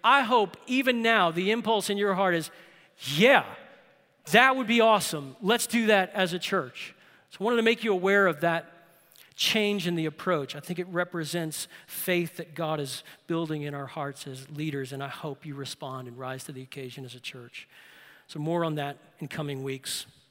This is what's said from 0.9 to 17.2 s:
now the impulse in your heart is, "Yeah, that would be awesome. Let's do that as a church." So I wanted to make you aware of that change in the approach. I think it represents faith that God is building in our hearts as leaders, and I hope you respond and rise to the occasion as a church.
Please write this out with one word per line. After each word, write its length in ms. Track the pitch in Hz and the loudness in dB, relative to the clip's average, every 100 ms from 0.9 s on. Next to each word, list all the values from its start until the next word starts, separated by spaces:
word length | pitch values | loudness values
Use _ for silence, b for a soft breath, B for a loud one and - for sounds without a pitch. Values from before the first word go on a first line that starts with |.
| 240 | 2
now 280 | 226 226 175 | 2 4 4
the 220 | 165 185 | 2 0
impulse 380 | 226 220 220 190 | -2 0 -2 0
in 80 | 202 | -2
your 160 | 202 | 0
heart 220 | 185 190 170 | 2 2 2
is, 140 | 156 B B B B _ 127 143 | -2 B B B B _ -6 4
"Yeah, 260 | 226 254 135 - - - _ _ _ _ - | 6 6 4 -12 -20 -20 _ _ _ _ 4
that 240 | 208 262 262 | 6 8 4
would 120 | 220 | 2
be 120 | 233 | 4
awesome. 560 | 226 214 156 156 139 131 | 6 6 4 -6 -8 -6
Let's 260 | 196 233 - | 2 2 2
do 200 | 233 220 | 2 6
that 240 | 208 185 | 4 4
as 180 | 202 185 | 0 -2
a 80 | 175 | -2
church." 560 | - 190 131 - - - b b b | -2 -2 -4 -10 -18 -18 b b b
So 60 | - | -6
I 20 | |
wanted 140 | 202 240 | 0 2
to 60 | |
make 200 | 226 226 | 4 2
you 80 | 220 | 0
aware 360 | 190 185 202 196 | 0 4 4 4
of 120 | 147 | 4
that 240 | 170 165 - - _ _ _ B B - | 0 0 -6 -20 _ _ _ B B -4
change 520 | - 220 208 208 175 | 0 2 2 0 -2
in 80 | 170 | -2
the 100 | 160 | -2
approach. 500 | 151 - 170 135 147 | -4 -2 -2 -2 -10
I 60 | |
think 180 | - 175 | -10 -8
it 80 | 180 | -6
represents 800 | 175 180 175 151 170 160 151 - B B | -4 -4 -4 -4 -4 -4 -8 -12 B B
faith 520 | - - 175 170 - | -10 -2 0 0 -6
that 180 | 160 156 | -14 -6
God 240 | 165 156 | -4 -4
is 240 | 139 127 B B _ | -6 -10 B B _
building 360 | 165 165 156 | -4 -4 -6
in 100 | 147 | -6
our 140 | 143 139 | -8 -10
hearts 380 | - 143 135 - | -8 -8 -10 -14
as 240 | 131 135 | -14 -14
leaders, 440 | 147 156 143 131 | -8 -6 -6 -8
and 100 | 135 | -8
I 60 | 139 | -10
hope 360 | - 160 135 160 | -10 -10 -12 -12
you 100 | 139 | -12
respond 520 | 135 - 143 131 127 | -12 -12 -12 -10 -12
and 100 | 120 | -12
rise 280 | 131 131 - | -10 -10 -12
to 80 | |
the 80 | 131 | -16
occasion 420 | 131 143 131 120 | -14 -14 -14 -14
as 100 | 131 | -16
a 60 | |
church. 480 | 123 | -14